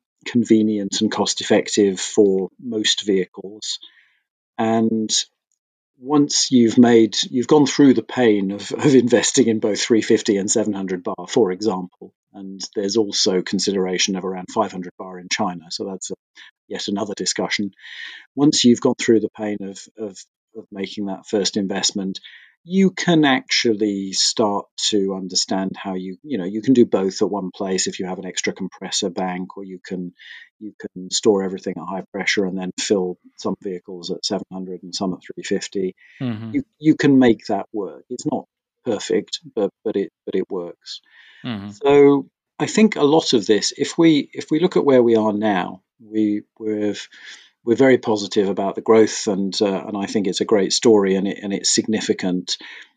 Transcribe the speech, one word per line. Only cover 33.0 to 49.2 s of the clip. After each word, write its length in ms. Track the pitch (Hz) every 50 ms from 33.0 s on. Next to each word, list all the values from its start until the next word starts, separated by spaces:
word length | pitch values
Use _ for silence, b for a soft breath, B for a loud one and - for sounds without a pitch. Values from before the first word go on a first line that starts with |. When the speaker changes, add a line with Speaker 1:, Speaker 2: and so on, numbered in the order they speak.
| 90 90 87 - _ _ _ -
Speaker 1:
some 180 | - 107 95 -
vehicles 480 | - 104 92 87 - - 95 87 87 90
at 160 | 92 - -
seven 200 | - 104 92 90 -
hundred 300 | 92 95 92 92 92 87 -
and 120 | 90 85
some 180 | - 101 92 90
at 60 | 87
three 220 | - - - - 87
fifty. 520 | - 101 92 - - - 101 92 92 - _ b b b b
Speaker 2:
Mm-hmm. 320 | 139 123 113 107 110 113 110
Speaker 1:
You, 80 | 143 131 _ _ _
you 160 | 151 156 151
can 240 | - - 143 139 131
make 260 | 131 123 113 107 - -
that 200 | 107 98 98 -
work. 320 | - 107 98 87 73 67 - -
It's 160 | 127 123 -
not 200 | 151 131 101 - _ _ _ _ _ _ _ -
perfect, 580 | 123 113 - - - - 98 - - - - - 147 -
but, 140 | 113 101 95 - _ -
but 120 | 110 101
it, 140 | 101 98 82 _ _ _
but 80 | - -
it 140 | 95 90 -
works. 520 | 98 92 85 85 82 _ _ - - - _ b b b b b b b b
Speaker 2:
Mm-hmm. 260 | 131 117 101 95 104
Speaker 1:
So 580 | 101 - - 139 143 143 143 143 143 139 135 - _ _ _ _ _ -
I 80 | 151
think 300 | 131 - - 220 208 -
a 80 | - 143
lot 300 | 139 151 160 - - -
of 120 | 120 95
this, 280 | - 107 101 - - - -
if 180 | 147 - -
we, 320 | - 165 165 156 143 - - -
if 160 | - - -
we 100 | 156 151
look 160 | 170 185 - 185
at 80 | -
where 180 | 143 135 127 120
we 120 | 117 117
are 180 | 110 107 110 101
now, 480 | 104 110 107 101 90 87 92 95 - _ _ _ _
we, 420 | 120 107 107 107 107 104 104 104 - _ _ -
we've, 480 | 113 107 107 107 104 104 101 101 - - B B B B B B B B B B -
we're 120 | 120 117
very 220 | 110 135 131 127 117
positive 500 | - - 110 104 101 95 - 110 98 95
about 280 | 98 92 101 95 -
the 60 | -
growth, 440 | - - 110 113 110 - - -